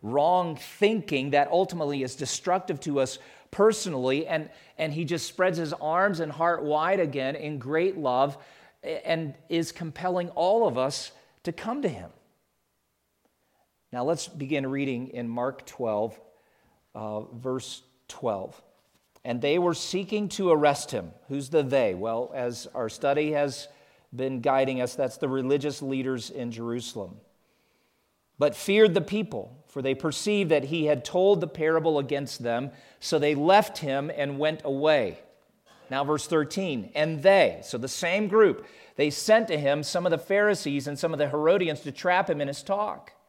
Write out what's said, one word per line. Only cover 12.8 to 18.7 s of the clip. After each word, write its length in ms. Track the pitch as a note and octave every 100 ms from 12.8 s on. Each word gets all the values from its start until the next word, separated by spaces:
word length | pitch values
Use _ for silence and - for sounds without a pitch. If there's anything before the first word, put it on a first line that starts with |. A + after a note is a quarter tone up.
| _ _ _ _ _ _ _ _ _ _ _
Now 100 | B2
let's 240 | C3 E3 -
begin 400 | D3 C3+ D3 C3+
reading 400 | C#3 C#3 A#2+ C3
in 220 | - A#2
Mark 360 | A#2+ B2+ C3+ -
twelve, 540 | - A#2+ G#2 A2 A2 - _ _ _ _ _ _
uh, 280 | A2+ G#2+ G#2+
verse 600 | - A#2 B2+ B2+ - - _ _ _
twelve. 520 | - B2 G2 F#2+ - _